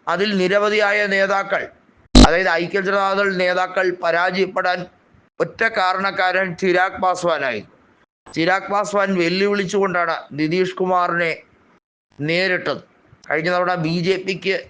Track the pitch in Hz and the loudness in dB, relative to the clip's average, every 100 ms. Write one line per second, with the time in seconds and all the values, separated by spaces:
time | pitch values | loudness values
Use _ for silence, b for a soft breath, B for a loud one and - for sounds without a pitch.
0 | - 175 208 196 180 202 208 208 208 208 | -4 -2 0 2 2 2 2 2 2 2
1 | 208 196 196 196 196 185 - - _ _ | 0 0 2 0 -2 -4 -6 -16 _ _
2 | _ - - 170 185 170 175 196 190 202 | _ 8 8 6 2 0 0 -2 0 0
3 | 196 196 202 185 180 180 180 185 185 180 | 0 0 0 0 0 0 -2 0 -2 0
4 | 170 165 180 185 185 190 185 180 - _ | 0 0 0 0 -2 0 -2 -2 -6 _
5 | _ _ _ _ 165 - 226 220 185 185 | _ _ _ _ -6 -2 -2 0 0 0
6 | 196 185 185 185 190 170 190 175 185 185 | -2 0 0 0 -2 -2 0 2 0 0
7 | 185 180 175 156 135 110 - _ _ _ | -2 0 -2 -2 -2 -4 -10 _ _ _
8 | _ _ - - 165 190 190 202 202 202 | _ _ -12 -2 0 0 0 -4 -2 0
9 | 196 185 170 180 202 202 185 196 196 175 | 0 0 0 0 0 0 -2 -2 0 0
10 | 170 156 - 139 156 180 185 - 185 185 | -2 -4 -8 -4 -2 0 -2 -2 0 0
11 | 175 170 170 156 - _ _ _ _ _ | 0 0 -2 -4 -12 _ _ _ _ _
12 | _ - 147 170 185 180 165 131 - _ | _ -8 -2 0 0 -2 -4 -6 -10 _
13 | _ _ - 147 165 180 180 175 160 170 | _ _ -6 -2 0 0 0 -2 -2 -2
14 | 170 190 190 190 190 185 | 0 -2 -2 -6 -4 -4